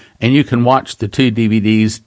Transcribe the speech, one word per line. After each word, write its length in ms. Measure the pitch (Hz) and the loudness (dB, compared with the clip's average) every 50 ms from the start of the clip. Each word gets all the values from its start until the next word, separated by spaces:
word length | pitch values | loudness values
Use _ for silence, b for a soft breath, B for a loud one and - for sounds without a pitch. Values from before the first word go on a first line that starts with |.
| B B B B | B B B B
and 140 | - 120 131 | 0 2 2
you 100 | 147 143 | 2 2
can 200 | - 135 120 120 | 0 0 0 2
watch 340 | 123 131 135 - - - - | 2 0 0 -2 -6 -8 -10
the 100 | 110 104 | -8 -6
two 220 | - - 135 123 | -2 -2 0 0
D 160 | 110 113 113 | 0 0 0
V 140 | 107 107 110 | 0 0 0
Ds 420 | 101 107 110 110 110 107 110 - - | 0 2 2 2 2 0 -2 -6 -4